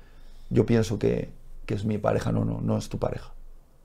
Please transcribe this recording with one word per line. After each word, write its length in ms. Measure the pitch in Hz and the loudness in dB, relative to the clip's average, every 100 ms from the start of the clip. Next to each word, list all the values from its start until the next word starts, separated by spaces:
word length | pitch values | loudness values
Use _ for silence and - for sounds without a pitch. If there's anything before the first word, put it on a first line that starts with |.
| - - - - - | -16 -18 -18 -16 0
yo 160 | 123 110 | 4 6
pienso 320 | 117 107 104 | 6 4 2
que, 300 | 113 60 - - - - - | 2 2 -2 -10 -14 -10 -6
que 80 | 107 | -2
es 100 | 110 | 0
mi 120 | 104 | 0
pareja". 320 | 110 110 113 | 2 2 2
No, 140 | 110 110 | 0 0
no, 160 | 113 | 0
no 160 | 113 107 | 0 0
es 100 | - | -2
tu 80 | - | -2
pareja. 340 | - - - - - - - - | -2 -4 -8 -14 -14 -18 -20 -20